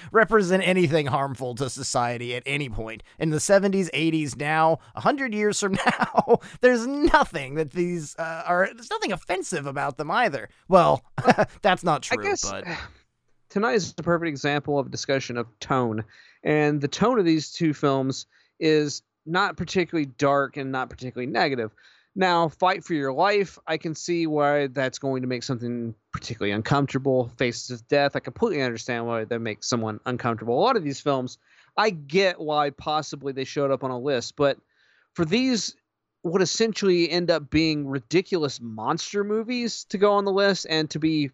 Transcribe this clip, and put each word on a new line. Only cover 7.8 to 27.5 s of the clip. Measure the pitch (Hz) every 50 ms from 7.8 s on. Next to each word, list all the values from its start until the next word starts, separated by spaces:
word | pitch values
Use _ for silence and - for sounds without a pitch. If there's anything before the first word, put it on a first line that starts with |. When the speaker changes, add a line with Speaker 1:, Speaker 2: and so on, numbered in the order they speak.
| 175 175 175 170 151 143 - -
Speaker 1:
uh, | 165 165 165 160 165
are, | 170 180 180 190 220 -
there's | 226 240 -
nothing | 415 453 415 311 190
offensive | 170 - - - 381 330 - - 156 139
about | 143 131 143 139 143 131
them | - 151 151
either. | 185 226 247 208 139 123 107 - _ _ _
Well, | - 175 185 165 151 147 - - - - - - 262 233
<laughs> | - 208 - - - -
that's | 202 185 175 -
not | 175 156 139 - -
Speaker 2:
I | 247
Speaker 1:
true, | 214 208
Speaker 2:
guess | 403 403 - - 98
Speaker 1:
but | 98 98 - 175 165 147 - - - _ _ _
Speaker 2:
<sighs> | _ _ _ _ _ _ _ _
tonight | - 202 208 240 262
is | 220 170 - -
the | - 156
perfect | 170 170 165 170 170
example | 147 135 - 147 143 147 - - 147
of | 143 131 127
a |
discussion | 123 127 - - 139 135 - - 123
of | 120 120 117 - -
tone. | - - 139 131 127 117 110 110 110 - - - - _ _ _ -
And | 156 151 151 151 147 147 147
the | 139 143
tone | - - 190 226 262 233
of | 185
these | 170 160 160 147 - -
two | - 175 160 147
films | - - 143 139 135 131 135 131 - - _ _ _ _ _ _ -
is | 165 156 156 156 151 147 135 - - _ _ _ -
not | 156 165 185 202 190 165 -
particularly | 185 156 - 190 175 - - 165 147 135 123
dark | - 147 139 139 143 139 131 -
and | 147 135 135 135
not | 131 127 120
particularly | - - 127 127 - 123 123 131
negative. | 175 233 185 151 135 123 113 107 - _ _ _ _ _ _ _ -
Now, | 190 185 185 175 170 170 160
Fight | - - 190 180 190 202 -
for | - 175
Your | 151 139 135 131
Life, | 135 175 202 208 208 196 170 - - -
I | - 160
can | 156 - 170 156
see | - - - 175 170 165
why | 160 151 147 147 143 147 147 143 135
that's | 123 139 131 131 - -
going | - 135 135 131
to | 127 127
make | 127 120 117
something | - 131 117 117 120 120 120 117 117 113 _ _ _ -
particularly | - - - 117 - 101 104 101
uncomfortable. | 104 110 - 147 143 143 131 - 135 131 139 131 127 123 120 -
Faces | - 135 123